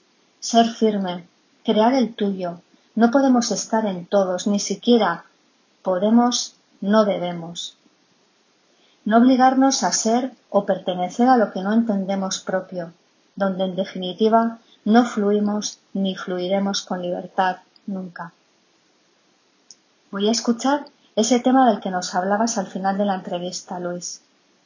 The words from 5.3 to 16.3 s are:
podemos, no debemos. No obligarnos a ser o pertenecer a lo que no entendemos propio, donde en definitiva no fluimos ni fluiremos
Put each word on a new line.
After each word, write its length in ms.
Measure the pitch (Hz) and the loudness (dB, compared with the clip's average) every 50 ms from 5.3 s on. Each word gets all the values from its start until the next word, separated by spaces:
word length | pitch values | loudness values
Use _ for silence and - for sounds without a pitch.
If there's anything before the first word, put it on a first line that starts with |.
| _ _ _ _ _ _ _ _ _ _ - | _ _ _ _ _ _ _ _ _ _ -6
podemos, 720 | 190 185 180 202 214 226 240 240 247 240 - - - - _ _ _ _ _ | -4 -2 0 2 4 4 4 4 4 0 -2 -6 -8 -12 _ _ _ _ _
no 260 | 196 196 208 220 214 | -2 2 4 4 4
debemos. 720 | 196 185 170 175 180 175 170 165 170 170 - - - - _ _ _ _ _ _ _ _ _ _ _ _ _ _ _ _ _ _ _ _ _ _ _ _ _ - | 4 0 -2 -4 -6 -6 -8 -10 -12 -12 -14 -14 -16 -16 _ _ _ _ _ _ _ _ _ _ _ _ _ _ _ _ _ _ _ _ _ _ _ _ _ -2
No 120 | 202 214 233 | 2 4 4
obligarnos 680 | 240 254 269 240 254 262 262 262 269 269 262 - - | 6 6 6 6 4 4 4 4 2 2 2 0 -2
a 80 | 180 | -2
ser 400 | - - - 220 226 247 269 254 - _ _ _ | -2 -2 0 0 0 0 0 -4 -8 _ _ _
o 160 | - 202 196 | -2 0 0
pertenecer 640 | 202 190 185 - 196 180 180 180 - - - 240 254 | 0 -2 -4 -4 -4 -4 -4 -4 -4 -2 2 4 4
a 100 | 262 240 | 4 4
lo 140 | 208 190 | 4 2
que 100 | - 190 | -2 -4
no 120 | 185 202 214 | -4 0 0
entendemos 680 | 233 226 226 202 196 190 180 196 196 190 190 196 - | 2 2 0 0 -2 -2 -2 -4 -4 -4 -4 -6 -8
propio, 540 | - - 190 185 185 - 190 180 170 170 - _ _ _ _ _ _ _ _ | -6 -4 -4 -4 -4 -6 -8 -10 -10 -10 -14 _ _ _ _ _ _ _ _
donde 280 | - 196 196 185 180 190 | -4 -2 -2 -2 -2 -4
en 120 | 190 180 | -4 -4
definitiva 840 | 175 196 - - 190 185 180 180 - 220 220 220 226 233 233 233 - _ _ _ _ - | -4 -6 -6 -8 -8 -8 -8 -4 0 2 2 4 2 2 0 -4 -8 _ _ _ _ 0
no 200 | 208 214 233 247 | 4 4 4 4
fluimos 720 | 233 - 220 202 202 208 208 208 208 208 208 208 - - - _ _ - | 4 0 -2 0 2 2 2 0 0 -2 -4 -6 -8 -10 -16 _ _ -6
ni 220 | 196 196 190 190 | -4 -4 -4 -4
fluiremos 680 | 185 - - | -6 -8 -8